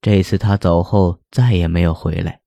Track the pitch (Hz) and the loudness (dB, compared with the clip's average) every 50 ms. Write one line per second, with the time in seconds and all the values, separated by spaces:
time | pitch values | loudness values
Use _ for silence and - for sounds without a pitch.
0 | - 113 104 95 92 - - 95 - 104 101 101 - 90 85 85 87 - - 104 | 0 2 2 2 2 0 -2 -2 0 0 -2 0 0 0 0 0 0 0 0 2
1 | 95 87 85 - _ _ - - 123 123 107 90 85 82 82 85 87 82 82 - | 2 0 -2 -4 _ _ -2 0 2 2 2 2 0 0 0 0 0 0 0 -2
2 | - 82 80 - - - - _ _ | -4 -6 -4 -4 -6 -6 -8 _ _